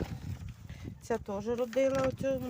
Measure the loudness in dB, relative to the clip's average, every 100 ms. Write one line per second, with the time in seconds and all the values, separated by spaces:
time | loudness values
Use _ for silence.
0 | -2 -4 -6 -6 -8 -10 -12 -10 -8 -8
1 | -2 -2 -2 -2 0 0 2 4 6 6
2 | 2 2 2 2